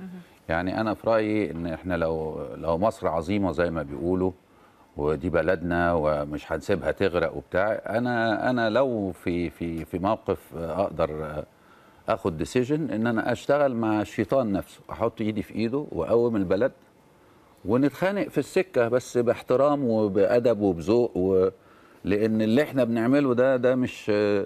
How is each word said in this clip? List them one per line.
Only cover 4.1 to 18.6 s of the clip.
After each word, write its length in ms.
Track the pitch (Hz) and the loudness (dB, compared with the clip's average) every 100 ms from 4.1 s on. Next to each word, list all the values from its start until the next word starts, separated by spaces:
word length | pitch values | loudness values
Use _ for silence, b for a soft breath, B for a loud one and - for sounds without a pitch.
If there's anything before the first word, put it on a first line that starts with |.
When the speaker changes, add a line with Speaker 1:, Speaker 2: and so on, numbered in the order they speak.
| 92 92 92 b b b b b - | 0 0 -4 b b b b b -4
Speaker 2:
ودي 340 | 73 76 82 | -2 -2 0
بلدنا 640 | 82 80 92 87 87 85 | 0 0 -2 0 0 2
ومش 600 | 85 76 76 73 73 - | 2 0 0 -4 -8 -6
هنسيبها 380 | 80 - 95 73 | -8 -2 -2 -2
تغرق 460 | - 98 85 80 73 | 0 0 0 -2 -4
وبتاع، 460 | - 90 104 107 - | -4 -2 0 -2 -4
أنا، 640 | 107 123 120 113 104 123 | -4 -2 0 0 0 0
أنا 200 | 123 113 | 0 0
لو 420 | 113 139 113 95 87 | 2 0 0 -4 -4
في، 260 | - 87 85 | -4 -2 -4
في، 340 | - 85 82 | -6 -8 -6
في 140 | 76 90 | -6 -4
موقف 400 | 95 110 - 92 - 73 | -2 -2 -2 -4 -6 -10
أقدر 840 | 82 82 98 80 78 76 78 78 - B B B B B - | -6 -2 -4 -2 -2 -2 -6 -8 -10 B B B B B -4
آخد 280 | 107 101 78 | -2 -2 -2
ديسيجن 540 | - 127 123 151 139 | -2 -2 0 -2 -2
إن 160 | 107 113 | -2 0
أنا 260 | 113 - | 0 -2
أشتغل 420 | 120 - 143 143 | -4 0 2 2
مع 260 | 117 107 107 | 0 0 0
الشيطان 520 | 104 - 104 135 113 | -2 -4 0 0 0
نفسه، 280 | 95 - - - | -2 -4 -16 -14
أحط 300 | - 113 - | -4 -4 -2
إيدي 220 | 107 104 | -4 -4
في 120 | 92 | -6
إيده 320 | - 113 135 151 | -4 -4 -4 -6
وأقوم 440 | - 78 117 120 110 | -6 2 2 4 0
البلد 360 | 92 95 123 - - _ _ b b b b b | 0 2 0 -2 -18 _ _ b b b b b
ونتخانق 640 | 90 120 139 - 185 202 - | 0 2 2 2 -2 0 -2
في 100 | 156 | -4
السكة، 500 | 135 185 | 0 0